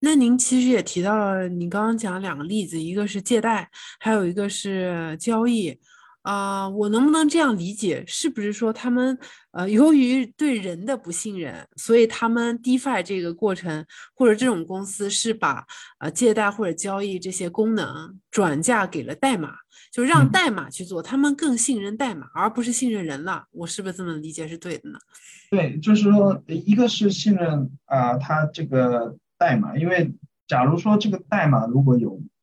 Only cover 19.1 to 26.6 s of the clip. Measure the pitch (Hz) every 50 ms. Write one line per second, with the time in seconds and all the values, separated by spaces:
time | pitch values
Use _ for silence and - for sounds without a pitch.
19.1 | 110 - - 269 254 196 156 135 - - - _ _ - - _ - - 240 262
20.1 | 339 320 - 233 208 370 359 302 220 180 147 - - - 185 175 196 170 165 -
21.1 | 240 269 277 294 277 277 330 311 247 233 - - 269 220 196 202 208 220 285 254
22.1 | 202 156 127 - _ 156 180 214 226 247 233 233 240 - 262 247 226 208 180 160
23.1 | 143 135 151 185 185 160 - _ _ 170 170 170 - - 196 190 180 180 185 170
24.1 | 165 156 151 160 151 156 165 156 165 165 - 180 165 - _ - - - _ _
25.1 | _ - _ - - - _ _ - 196 165 139 131 151 156 214 214 214 208 202
26.1 | 208 208 202 196 190 - - _ 160 160